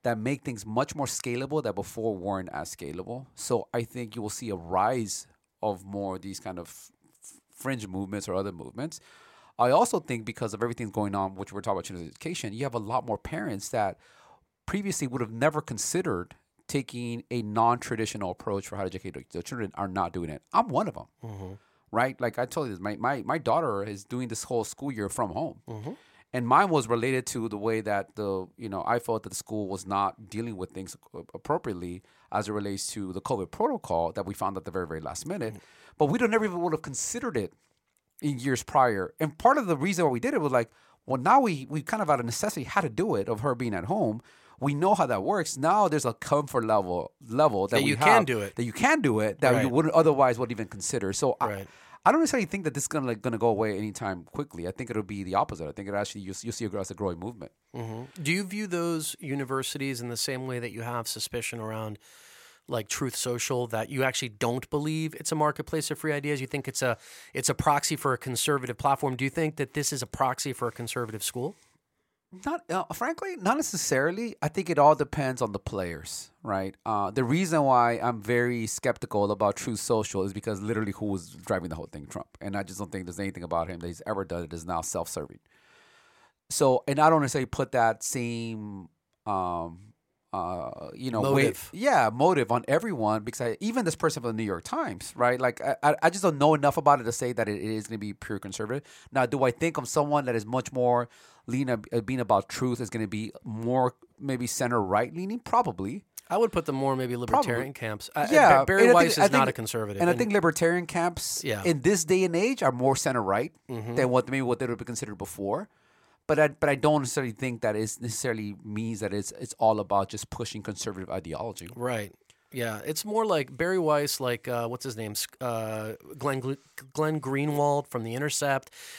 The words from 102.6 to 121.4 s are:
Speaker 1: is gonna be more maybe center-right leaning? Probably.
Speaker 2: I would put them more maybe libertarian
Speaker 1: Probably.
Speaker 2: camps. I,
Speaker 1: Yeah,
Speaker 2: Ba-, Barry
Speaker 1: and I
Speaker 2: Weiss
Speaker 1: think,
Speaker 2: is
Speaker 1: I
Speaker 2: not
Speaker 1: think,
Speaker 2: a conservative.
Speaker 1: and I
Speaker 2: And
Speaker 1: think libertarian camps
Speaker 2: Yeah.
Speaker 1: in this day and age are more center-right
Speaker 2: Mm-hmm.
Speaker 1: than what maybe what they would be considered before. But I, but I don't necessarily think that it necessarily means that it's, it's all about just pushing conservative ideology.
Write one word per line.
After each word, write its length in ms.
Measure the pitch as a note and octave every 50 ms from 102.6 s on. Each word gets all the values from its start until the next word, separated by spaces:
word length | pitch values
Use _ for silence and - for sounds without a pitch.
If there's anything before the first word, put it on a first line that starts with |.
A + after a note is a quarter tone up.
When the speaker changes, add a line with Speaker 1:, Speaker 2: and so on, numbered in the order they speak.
| C3 B2+ A#2+ A#2+
Speaker 1:
is 100 | B2 G2
gonna 160 | - A2+ A2 G2
be 240 | G#2+ G#2 A2 - - - -
more 500 | F#2+ G#2+ A2 A#2 A#2 B2+ C3 B2+ B2 - _ - _ _ _
maybe 280 | - C#3 C3 B2 B2
center-right 680 | A#2+ - - C3+ A#2+ A#2+ A#2 G2+ F#2 G2 G#2 A#2+ - -
leaning? 240 | E3 F#3 G3 A3+ B3
Probably. 680 | _ - - A#3 B3 - G2 F2+ F#2+ G#2 C#3+ G3+ _ _ _ - _ _
Speaker 2:
I 80 | E3+ G#3
would 140 | A#3 A3
put 120 | - F3 D#3+
them 100 | - C3+
more 200 | C3+ C3+ C3+ C3
maybe 180 | C3 B2+ A#2+ B2
libertarian 380 | A#2+ B2 A#2+ - C#4 C4+ F3 A#2+
Speaker 1:
Probably. 180 | A#2+ C3 C#3
Speaker 2:
camps. 380 | C3+ - A#2+ A2 G#2+ G#2 - - -
I, 100 | D#3 D3 A3
Speaker 1:
Yeah, 280 | D4+ D4+ C4+ F3+ D3 C3+
Speaker 2:
Ba-, 40 | C#3
Barry 160 | - F#3+ G3
Speaker 1:
and 80 | A3+ A#3+
I 40 | A#3+
Speaker 2:
Weiss 200 | A#3 - A#3 -
Speaker 1:
think, 100 | F3 F#3+
Speaker 2:
is 80 | G3+ -
Speaker 1:
I 40 | C#3
Speaker 2:
not 60 | C3+
Speaker 1:
think, 20 | B2+
Speaker 2:
a 20 |
conservative. 480 | - - A2 - - A#2 A2 G#2 G2+ G2
Speaker 1:
and 80 | F3 F3
I 40 |
Speaker 2:
And 60 | E3+ -
Speaker 1:
think 140 | A#3+ G#3+
libertarian 540 | G3+ G3+ E3+ E3 D#3 - E3+ E3 E3+ F3+ F3
camps 560 | - - F3 E3+ F3 E3+ - - - - - -
Speaker 2:
Yeah. 180 | C3 G#2+ G2+ G2
Speaker 1:
in 160 | F3 E3 C#3
this 240 | B2 F3+ G#3 F3 D#3+
day 200 | D3+ F#3 F#3+ F#3
and 100 | F3+ E3
age 260 | E3+ G3+ B3 C4+ -
are 100 | F#3+ C3+
more 240 | B2+ B2 B2+ C3+ C3+
center-right 560 | - - D3 B2+ B2 G#2 F#2+ G2 G#2+ C3 - _ _ _ -
Speaker 2:
Mm-hmm. 240 | B2+ A2+ G#2+ A#2 A#2+
Speaker 1:
than 120 | B2 B2+ B2
what 180 | B2 B2+ B2 -
maybe 120 | C3+ C3+
what 160 | C3 A#2+ A#2+ -
they 80 | C3
would 120 | A#2+ A#2+ -
be 60 | A2+
considered 320 | - A#2+ - C#3 A2 G#2
before. 520 | - G2 - - - G2 G2 A2 D#3+ G#3 _ _ _ _ _ _ _ _ _ _ _ _ -
But 100 | D3+ D3
I, 100 | D3+ D3
but 200 | D3 _ D#3+ C#3+
I 80 | C#3
don't 260 | C3+ D3+ D3+ D3+ D3
necessarily 300 | C3+ A#2+ - D3 C3 A#2+
think 300 | G#2+ - C3 C3 A#2+ A2
that 120 | - A2 G#2+
it 60 | G#2+ A2 G#2+ - -
necessarily 540 | A#2+ A#2+ A#2 - - B2+ A2+ G#2+ G#2+ G#2 G2+ - -
means 360 | G#2+ G#2 G#2 A2+ A2+ A2+ G2
that 120 | G#2+ G2
it's, 200 | G2 G#2 G2 -
it's 220 | - - F#2 - - -
all 220 | A2+ A2 A2 G#2+
about 280 | G2+ F#2 G2+ G2 G2 -
just 220 | - G#2 - _
pushing 320 | - - A#2+ - - G#2+
conservative 480 | G2+ - G2 - - A2+ F#2+ F#2 F#2 -
ideology. 580 | - F#2 E2 E2+ D#2 -